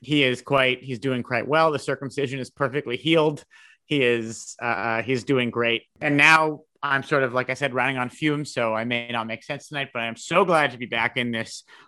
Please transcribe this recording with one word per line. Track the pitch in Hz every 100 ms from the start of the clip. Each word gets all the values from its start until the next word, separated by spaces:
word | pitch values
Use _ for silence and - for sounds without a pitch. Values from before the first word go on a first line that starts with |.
he | 127 147
is | 131 120
quite, | - 139 131 127
he's | 135 117
doing | 135 127
quite | - 123 123
well. | 156 160
The | 143
circumcision | - 135 135 - 135 135
is | 123
perfectly | - 135 139 120 120
healed. | 156 160 156 143 - - - _
He | - 147
is, | 123 120 113 110 - -
uh, | 117
uh, | 98 113 113
he's | 110 127 123
doing | 135 120
great. | 117 117 113 - -
And | 151 143
now | 151 160 156 147 _ _
I'm | 143 139
sort | 127 143
of, | 131
like | 127 123
I |
said, | 127 139
running | 127 127 131
on | 123
fumes, | - 156 147 147
so | 127 113
I | 110 117
may | 120 120
not | 117 110
make | 110
sense | - 143 -
tonight, | 147 131
but | 120
I'm | 117 110
so | - 165 185
glad | 160 143
to | 123
be | 113
back | 117 117 131
in | 120
this | 113 110 - - -